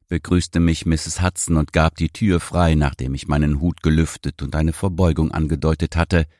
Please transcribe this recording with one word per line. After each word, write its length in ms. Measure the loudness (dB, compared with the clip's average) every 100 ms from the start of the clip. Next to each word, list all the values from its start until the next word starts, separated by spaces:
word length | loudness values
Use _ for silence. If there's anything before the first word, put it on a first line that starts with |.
| -6
begrüßte 520 | -6 0 0 2 0
mich 260 | 2 0 0
Misses 360 | -2 -2 -2
Hudson 360 | -2 -2 0 0
und 160 | 2
gab 220 | 2 0 0
die 140 | -4
Tür 300 | 0 2 2
frei, 360 | 0 0 2 2
nachdem 400 | 0 -2 -6 -6
ich 120 | -2
meinen 320 | 0 0 0
Hut 220 | -2 0
gelüftet 600 | 2 2 0 -4 -10 -8
und 120 | -6 -2
eine 160 | -2
Verbeugung 600 | -2 -4 0 2 2 0
angedeutet 640 | -2 -2 0 0 0 -2 -2
hatte. 320 | 0 0 0